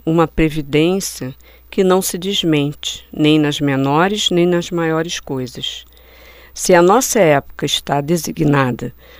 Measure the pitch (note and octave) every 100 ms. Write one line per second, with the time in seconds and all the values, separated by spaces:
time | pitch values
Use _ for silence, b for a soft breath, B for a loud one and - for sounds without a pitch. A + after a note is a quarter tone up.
0 | - E3 D#3+ - D#3+ D3+ D3 C#3+ E3 F#3+
1 | - - B2+ - b b b - F#3+ F#3
2 | F#3+ F#3 F#3 G3+ F3 D3+ C#3+ D3 - -
3 | - - D3+ D#3 D3 D3 C#3+ C3+ C#3 D3
4 | F#3+ G#3 - F3 F3 F3 E3+ F3 E3 D#3+
5 | E3 - - C3+ B2+ C#3 - - - b
6 | b b b b b - - F3+ F3 A3+
7 | C4 A3+ E3+ C#3 - - D3 - - C#3+
8 | C#3+ E3+ D#3 D#3+ D3+ C#3+ B2+ A#2+ C3 -
9 | b b